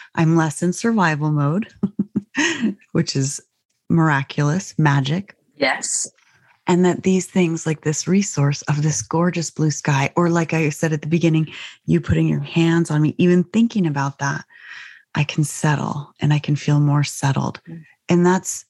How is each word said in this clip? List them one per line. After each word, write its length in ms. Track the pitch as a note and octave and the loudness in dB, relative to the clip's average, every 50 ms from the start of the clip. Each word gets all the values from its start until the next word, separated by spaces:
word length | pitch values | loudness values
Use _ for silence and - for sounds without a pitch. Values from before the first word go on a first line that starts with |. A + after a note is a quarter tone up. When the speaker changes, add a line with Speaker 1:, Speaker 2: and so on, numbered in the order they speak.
| - - - | -20 -10 -2
Speaker 1:
I'm 200 | - E3 D#3+ E3 | 0 2 2 4
less 260 | E3 D#3+ D#3 - - F3 | 2 2 0 -2 -2 -2
in 100 | F3+ F3 | -4 -2
survival 580 | - - A#3 A3+ G#3+ F3+ D#3+ D#3 D3 D3+ D3+ | -2 -2 -2 0 2 2 2 0 0 0 0
mode, 380 | D3+ D3 C#3+ C#3+ D#3+ G3+ A3+ - - - - G3 - - F#3+ - - G3+ - _ - | 0 0 0 0 0 -2 -4 -6 -10 -8 -8 -6 -4 -4 -6 -4 -6 -8 -8 _ -4
<laughs> 560 | C#4 D#4 E4+ D#4+ C4 A#3 G#3 G3 - _ _ - | -2 -2 -2 -2 -2 -4 -4 -4 -6 _ _ -2
which 240 | E3 D#3 - - | -2 -2 -2 -2
is 240 | C#3+ C3+ C#3+ - - - _ _ _ _ _ _ _ _ - | -4 -4 -4 -6 -10 -14 _ _ _ _ _ _ _ _ 0
miraculous, 880 | E3+ E3 D#3+ D#3+ C#3+ C3+ C#3 - - - D3 D3 D#3 F#3+ - - - - | 2 2 4 4 2 2 0 -4 -4 -2 0 0 0 -2 -4 -6 -2 0
magic. 580 | D3+ D3 C#3 C#3+ C3 C3+ D#3 F#3+ G3 - - _ _ _ _ | 2 2 2 2 0 0 -4 -6 -6 -10 -18 _ _ _ _
Speaker 2:
Yes. 520 | - F#3+ - - - - - - - - - _ _ _ _ _ _ _ _ _ _ - | -4 -2 -2 -2 -2 -6 -6 -6 -6 -6 -8 _ _ _ _ _ _ _ _ _ _ -2
Speaker 1:
And 180 | - F3+ F3 F3+ | 0 2 4 4
that 180 | F3+ E3+ - - | 2 2 0 0
these 240 | F#3+ F#3+ F#3 F3 | 0 0 0 0
things, 400 | - - F#3+ F3+ D#3+ E3 D#3+ - | 0 0 2 2 2 0 -2 -2
like 140 | D#3+ D#3 - - | -4 -4 -4 -2
this 240 | D3+ D#3 - - | -4 -4 -2 0
resource 560 | D#3 F#3 G3+ G3+ - - D3 C#3+ C#3+ C#3+ - - | 0 2 2 2 0 0 0 0 0 0 -2 -2
of 200 | - D3 D3 D3 | -2 -2 0 0
this 200 | D#3 D3 - - | 0 -2 -2 -4
gorgeous 480 | - - E3 F3 F3+ E3+ E3+ D#3 - | -4 0 0 0 0 0 -2 -6 -6
blue 200 | - - D#3 D3+ | -4 -2 0 0
sky, 420 | C#3+ - - D3+ C#3+ C3+ C#3 - - | 0 -2 -2 0 0 0 0 0 0
or 140 | E3+ F3 E3+ | 2 2 2
like 220 | E3+ E3+ E3 D#3 E3 | 2 2 0 0 0
I 140 | D#3+ D#3+ D3 | 0 0 0
said 240 | - - E3+ D#3 D#3 | -2 -2 -2 -2 -2
at 100 | D3+ - | -2 -4
the 60 | D3+ | 0
beginning, 400 | E3+ E3 E3+ E3 D#3+ D#3+ D#3 - - - - - - - - | 0 2 2 4 2 2 0 -2 -6 -14 -16 -18 -18 -10 -4
you 140 | - E3 E3 | 0 0 0
putting 280 | - - D#3+ D#3+ E3 D#3+ | 0 0 0 0 2 0
your 120 | D#3 C#3+ | 0 -2
hands 500 | C#3+ - - E3 E3 E3 E3 E3+ E3 - | -4 -2 0 2 2 4 4 2 0 0
on 120 | D3+ D3+ D3+ | 2 2 2
me, 120 | C#3+ - - | 2 2 2
even 260 | F3+ F3 F3+ F3+ F3 | 2 4 4 4 2
thinking 420 | - - A3 A#3 A3+ - G#3 F3+ | 2 2 2 2 2 2 0 0
about 320 | D#3 C#3+ C#3+ C#3 C#3 C#3 - | 0 0 -2 -4 -4 -4 -6
that, 260 | C#3+ C#3 D3 - - _ _ - - - - - - - - - _ _ - | -6 -6 -6 -6 -10 _ _ -20 -20 -20 -20 -20 -20 -20 -20 -20 _ _ -2
I 100 | - D3 | -2 -2
can 200 | - - D#3+ D3+ | -2 0 -2 -2
settle 680 | - - - - D#3 D3 C3+ - - - D3 C#3+ - _ - | -2 -4 -4 -2 0 0 0 -2 -4 -6 -6 -10 -12 _ -4
and 120 | - D3 D3+ | 0 2 2
I 60 | D3 | 2
can 180 | - - D3 | 0 -2 -4
feel 240 | C#3 - - D3 D3 | -2 0 2 2 2
more 240 | D3 C#3+ C#3+ D3 D3 | 4 2 2 2 0
settled. 560 | - - - - C#3 C3+ - - - - - _ E3 | -2 -4 -4 -2 -2 -2 -2 -2 -4 -6 -10 _ -18
Speaker 2:
Mm. 160 | E3 E3+ D#3 _ _ _ _ - | -18 -18 -18 _ _ _ _ 0
Speaker 1:
And 180 | F3+ F3 F3 | 2 4 4
that's 380 | F3+ F#3 F#3+ - - - - - _ | 4 2 2 0 -6 -10 -12 -12 _